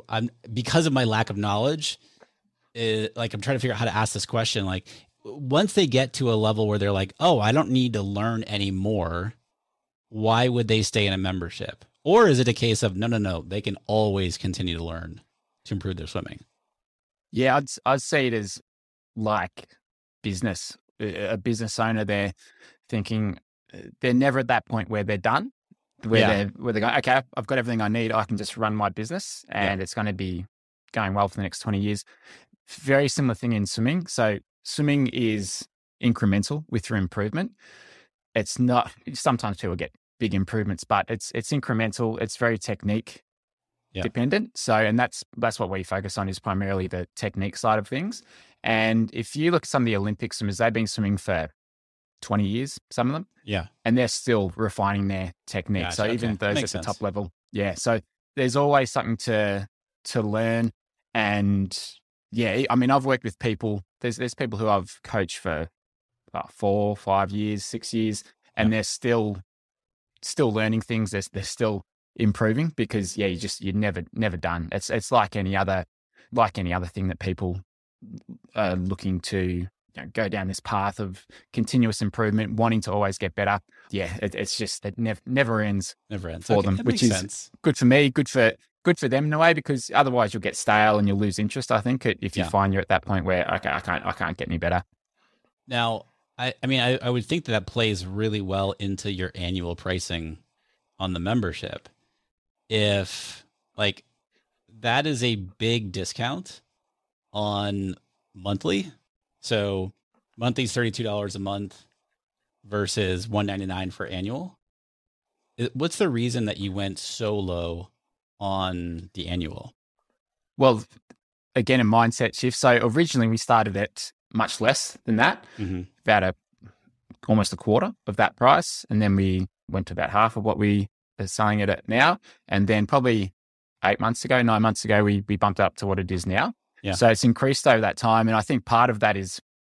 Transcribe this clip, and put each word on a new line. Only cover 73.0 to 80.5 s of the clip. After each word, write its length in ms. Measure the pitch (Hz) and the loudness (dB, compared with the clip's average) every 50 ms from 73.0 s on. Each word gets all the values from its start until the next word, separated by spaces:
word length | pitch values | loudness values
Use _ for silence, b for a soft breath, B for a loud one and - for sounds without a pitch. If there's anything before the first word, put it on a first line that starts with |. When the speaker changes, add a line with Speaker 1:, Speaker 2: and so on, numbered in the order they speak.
| 98 87 - | -2 -2 -2
Speaker 2:
yeah, 120 | 104 101 95 | -2 0 0
you 80 | 90 | -2
just, 240 | 80 - 98 - - | -2 -6 -8 -8 -6
you're 120 | - 98 | -6 -2
never, 300 | 92 104 104 101 87 90 82 - | -2 0 0 0 -2 -4 -8 -8
never 240 | - 110 110 101 87 | -4 -2 -2 0 -2
done. 320 | 82 - 85 85 85 80 - | -2 -2 -2 -2 -2 -4 -4
It's, 180 | - 98 - - | -6 -6 -4 -2
it's 220 | - 113 - - | -4 -4 -2 2
like 240 | 135 117 104 - - | 4 4 4 2 0
any 180 | 107 95 92 98 | -2 -2 0 0
other, 300 | 95 98 95 95 92 87 _ _ _ _ _ b b b b | 0 0 0 0 -2 -4 _ _ _ _ _ b b b b
like 260 | 123 123 113 98 - 104 | 2 2 2 2 2 -2
any 160 | 92 85 87 | -2 -2 -2
other 120 | 92 90 | -2 -4
thing 200 | 85 - 101 95 | -4 -6 -4 -4
that 140 | 92 85 - | -4 -4 -4
people, 400 | - 95 90 - 98 90 87 92 - _ _ _ _ _ _ _ - - - - - - - - _ _ - | -4 -4 -4 -2 -4 -4 -4 -6 -10 _ _ _ _ _ _ _ -20 -18 -18 -18 -18 -18 -20 -20 _ _ -4
uh, 180 | - 104 92 92 92 | -2 0 0 0 -2
looking 400 | 90 95 98 - - 98 92 87 | -2 -4 -4 -4 -4 -4 -4 -2
to, 200 | - - 104 95 90 | -4 -4 -2 -2 -2
you 220 | 90 90 87 90 92 _ _ _ _ - | 0 -2 -4 -4 -6 _ _ _ _ -18
know, 100 | 78 65 92 | -16 -14 -8
go 160 | - 113 110 98 | -4 -4 -4 -2
down 200 | 104 101 95 | -2 -4 -4
this 100 | 95 | -4